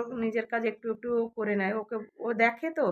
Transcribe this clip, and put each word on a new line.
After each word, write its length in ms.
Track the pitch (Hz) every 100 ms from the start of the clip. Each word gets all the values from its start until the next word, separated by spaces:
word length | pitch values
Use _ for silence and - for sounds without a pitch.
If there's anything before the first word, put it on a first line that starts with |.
| 233
নিজের 320 | 247 226 226 220
কাজ 160 | 233 226
একটু 200 | 214 233
একটু 180 | 214 247
ও 140 | 233 226
করে 280 | 226 208 202
নেয়। 180 | 190
ওকে, 220 | 220 208 226 220 -
ও 160 | 233
দেখে 360 | 226 233 233 320
তো। 180 | 320 226